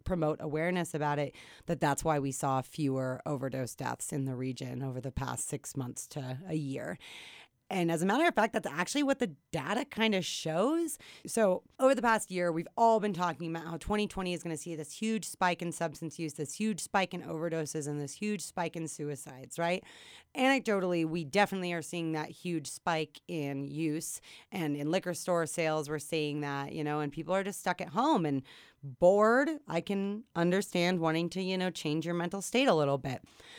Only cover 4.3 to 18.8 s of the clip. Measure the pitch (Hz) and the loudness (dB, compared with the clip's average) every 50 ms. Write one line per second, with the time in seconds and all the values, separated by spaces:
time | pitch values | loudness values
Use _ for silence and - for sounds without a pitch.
4.3 | 127 123 131 131 127 - 135 123 127 123 135 135 127 127 117 139 - - 139 127 | -2 -4 -4 -4 -4 -6 -6 -6 -6 -4 -4 -4 -4 -4 -6 -6 -4 -4 -4 -4
5.3 | 120 117 - - - 139 - - - 139 127 123 123 - - - - 147 131 127 | -4 -4 -4 -6 -6 -8 -8 -8 -6 -6 -6 -6 -6 -10 -12 -10 -8 -8 -6 -6
6.3 | 127 131 185 185 165 160 147 135 135 131 120 151 180 - - - - - - - | -8 -8 -6 -4 -4 -2 -2 -2 -4 -6 -6 -6 -8 -10 -12 -16 -18 -18 -18 -18
7.3 | - - - - _ _ _ - 190 190 175 170 165 160 170 190 202 262 330 339 | -20 -20 -20 -20 _ _ _ -6 -2 0 2 2 2 2 2 2 4 4 4 4
8.3 | - - 208 226 - 220 160 - 139 151 180 - - 285 294 269 269 269 254 185 | 4 4 2 2 2 -2 -4 -2 -2 -2 -2 0 0 2 2 2 2 2 0 -2
9.3 | 143 - _ _ - 160 139 156 202 240 285 - - 208 220 220 208 185 170 - | -4 -6 _ _ -6 -4 -2 -2 -2 -2 -2 -2 -2 0 2 4 4 2 0 -2
10.3 | - - - 160 156 170 202 262 320 339 339 302 - - - - - - - - | -4 -4 -4 -2 2 2 2 4 2 2 0 -2 -4 -8 -12 -16 -20 -16 -12 -4
11.3 | - 233 220 196 180 - - _ _ - 262 262 269 - 214 240 226 214 - - | 2 4 4 6 4 2 0 _ _ 4 6 6 6 6 4 4 4 2 2 -2
12.3 | 185 180 175 175 160 165 165 - - - 233 226 226 220 190 208 196 165 180 175 | -2 0 2 2 2 0 -2 -4 2 4 6 6 6 6 4 2 0 0 0 0
13.3 | 156 123 170 165 165 165 160 165 165 160 - - 208 208 208 196 - 190 185 180 | 0 -2 -4 -6 -6 -6 -6 -6 -8 -6 -2 0 0 2 0 0 -2 -4 -4 -4
14.3 | 180 165 - 175 160 151 - 175 170 151 156 - - - 220 220 226 220 160 - | -4 -4 -4 -6 -6 -6 -6 -8 -8 -8 -8 -10 -8 -4 -2 0 0 0 -2 -6
15.3 | - - 185 180 175 170 175 170 160 - 170 165 143 - 165 160 - - 170 156 | -2 0 2 2 2 2 -2 -4 -4 -2 -4 -4 -4 -6 -10 -10 -8 -6 -6 -6
16.3 | - - 151 - - - 214 220 214 165 - - - 202 190 180 - 175 - - | -6 -6 -8 -6 -4 -2 -2 -2 -2 -2 -2 0 0 2 2 0 -2 -6 -8 -6
17.3 | 165 160 160 170 165 165 156 147 - 160 147 147 147 147 147 139 - - 214 214 | -4 -4 -2 -2 -2 -2 -2 -2 -4 -4 -4 -4 -4 -4 -4 -6 -6 -6 -4 -4
18.3 | 208 196 - - - - 175 165 - 170 | -2 -4 -6 -6 -6 -4 -4 -4 -4 -6